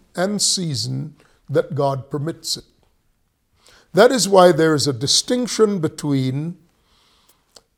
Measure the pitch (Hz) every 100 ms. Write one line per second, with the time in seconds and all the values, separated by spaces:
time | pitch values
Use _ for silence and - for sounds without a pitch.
0 | _ - 190 208 - - 170 123 120 131
1 | 151 - _ _ - 139 - 135 139 135
2 | - 147 151 165 - - - _ _ _
3 | _ _ _ _ _ _ _ - _ 170
4 | 247 262 196 196 180 156 160 151 131 120
5 | 135 - - 247 240 - 214 202 156 -
6 | 147 139 131 135 160 175 _ _ _ _
7 | _ _ _ _ _ - _